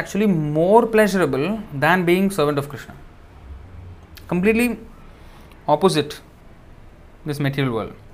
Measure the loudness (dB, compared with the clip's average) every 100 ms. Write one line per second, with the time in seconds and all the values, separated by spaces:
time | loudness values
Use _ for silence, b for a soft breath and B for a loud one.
0 | 0 0 2 2 0 0 4 4 4 4
1 | 2 2 0 0 -2 -4 -8 -2 2 2
2 | 2 2 2 0 0 0 -4 -10 -16 -20
3 | -20 -20 -20 -20 -20 -18 -18 -20 -20 -20
4 | -20 -18 -6 -2 2 2 0 -4 -14 -20
5 | -20 B B B B -12 -2 2 2 0
6 | -4 -8 -20 -20 -20 -20 -20 -20 -20 -20
7 | -20 -16 -10 -4 -4 -2 -2 -2 -6 -12
8 | -20